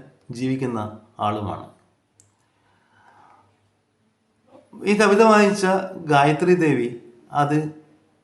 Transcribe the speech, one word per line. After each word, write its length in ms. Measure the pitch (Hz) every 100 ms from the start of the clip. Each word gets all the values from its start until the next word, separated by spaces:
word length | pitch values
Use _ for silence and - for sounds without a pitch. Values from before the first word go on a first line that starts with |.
| - _ - 117
ജീവിക്കുന്ന 420 | 131 131 127 113 104 - _ - 107
ആളുമാണ്. 400 | 107 95 80 - _ _ _ _ _ _ _ _ _ _ _ _ _ _ _ _ _ _ _ _ _ _ _ _ _ _ _ _ - _ - 196
ഈ 40 | 208
കവിത 220 | 208 208 226
വായിച്ച 340 | 208 202 202 190 190 - - 151
ഗായത്രി 440 | 143 147 151 180 180
ദേവി 240 | 156 131 120 123 - - _ 147
അത് 160 | 143 151 156 - _ _ _ _